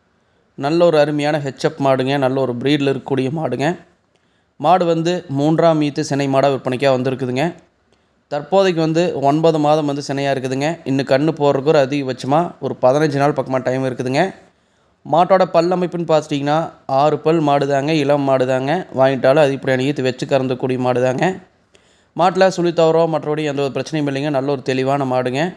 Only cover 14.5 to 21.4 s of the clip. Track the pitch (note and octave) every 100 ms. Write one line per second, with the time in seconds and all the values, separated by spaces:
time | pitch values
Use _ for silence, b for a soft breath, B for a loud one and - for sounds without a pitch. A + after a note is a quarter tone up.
14.5 | _ _ _ _ _ - D3+ F3+ F#3+ F3+
15.5 | E3+ E3+ F3+ F3+ E3+ E3 D#3 D3+ D3 C#3+
16.5 | D3+ E3 - - C3+ D3+ D3 D#3 E3 D3
17.5 | C#3+ C#3 C#3 C#3+ D#3+ C#3 D3 C#3 C3+ B2+
18.5 | C3 C3 E3+ - B2 C3+ C3+ C3 C#3+ C#3+
19.5 | C#3 C#3+ C3 C3 C#3 B2+ B2+ C#3+ C#3 C3
20.5 | B2+ C3+ C3 B2+ B2 B2+ B2+ F3 F#3